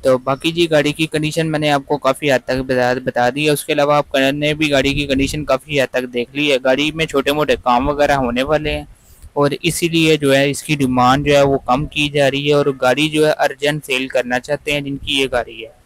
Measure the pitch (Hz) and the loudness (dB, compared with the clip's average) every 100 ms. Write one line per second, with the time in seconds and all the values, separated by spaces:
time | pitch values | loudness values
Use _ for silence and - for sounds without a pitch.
0 | 135 127 131 135 165 165 170 151 147 147 | 2 0 0 -4 -2 -2 2 2 0 -2
1 | 156 151 156 156 160 151 151 143 135 147 | -4 -2 -2 -2 -2 -2 0 0 -2 -2
2 | 131 131 147 127 - 127 131 127 123 127 | 0 0 0 0 0 -4 0 0 2 0
3 | 127 123 123 139 151 147 - 151 143 147 | -2 0 0 2 0 0 -2 0 2 2
4 | 143 139 135 147 147 151 156 139 135 143 | 0 0 0 0 -2 0 0 2 0 -2
5 | 143 135 139 151 139 131 156 143 127 131 | -2 0 0 -4 -2 -4 -2 -2 0 -2
6 | 127 123 117 139 147 131 131 131 151 156 | -4 -6 -6 -2 0 2 2 2 0 -2
7 | 160 139 139 151 147 120 127 123 139 147 | -2 0 0 0 0 0 2 2 2 0
8 | 147 139 123 120 139 151 151 147 147 - | 2 2 0 -2 0 -2 -2 -6 -10 -20
9 | _ - - 147 143 - 170 151 170 165 | _ -20 -8 -2 0 0 -4 -2 -2 2
10 | 160 156 143 135 143 135 - 151 131 127 | 2 2 2 2 2 -2 -4 -2 0 2
11 | 123 135 143 143 139 135 - 127 147 151 | 4 2 2 4 4 2 0 -2 -2 -4
12 | 147 143 135 139 143 147 143 131 127 131 | -2 0 0 0 2 2 2 0 0 2
13 | 156 151 156 - 147 131 143 151 143 131 | 0 2 2 2 -2 0 -2 -2 -4 -4
14 | 131 127 120 123 135 143 151 143 139 139 | -2 -2 -2 -4 -2 -6 -2 -4 -4 -8
15 | - 139 131 123 117 113 110 _ | -4 -2 0 -2 -4 -12 -18 _